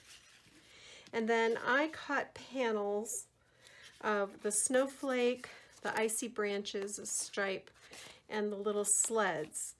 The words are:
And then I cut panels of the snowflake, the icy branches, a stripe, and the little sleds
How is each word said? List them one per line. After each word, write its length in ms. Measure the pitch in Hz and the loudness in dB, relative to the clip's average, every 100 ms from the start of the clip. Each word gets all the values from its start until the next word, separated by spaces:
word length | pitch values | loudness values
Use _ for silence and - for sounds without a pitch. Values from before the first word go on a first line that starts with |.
| - - - - - - - - - - - | -20 -20 -20 -20 -20 -20 -20 -20 -20 -20 -6
And 160 | 233 220 | -2 2
then 300 | 226 226 233 - | 4 4 2 2
I 220 | 262 311 | 4 2
cut 500 | - - 277 - - - | -2 -2 -2 -2 -8 -8
panels 720 | 254 233 214 202 208 233 - - _ _ _ - - - - | -2 0 2 0 0 -2 -6 -8 _ _ _ -20 -20 -20 -6
of 420 | 220 208 196 - | -2 0 0 -2
the 80 | 214 | -2
snowflake, 960 | 202 - 254 269 - 277 254 240 247 - - - - | 0 4 4 2 -2 -2 2 2 0 -6 -16 -20 -8
the 160 | - - | -4 0
icy 300 | 220 220 233 | 0 0 -4
branches, 720 | 220 208 202 202 202 202 202 | -2 -2 -2 -4 -4 -4 -6
a 60 | - | -6
stripe, 640 | - - - 196 185 - - - - - - - | -4 -4 -2 -2 -2 -8 -20 -20 -18 -18 -18 -6
and 240 | 214 208 | -2 0
the 40 | 196 | 0
little 280 | 208 208 | 0 2
sleds 880 | 202 - - 226 196 156 156 - - - | 4 4 4 4 2 2 -4 -6 -10 -8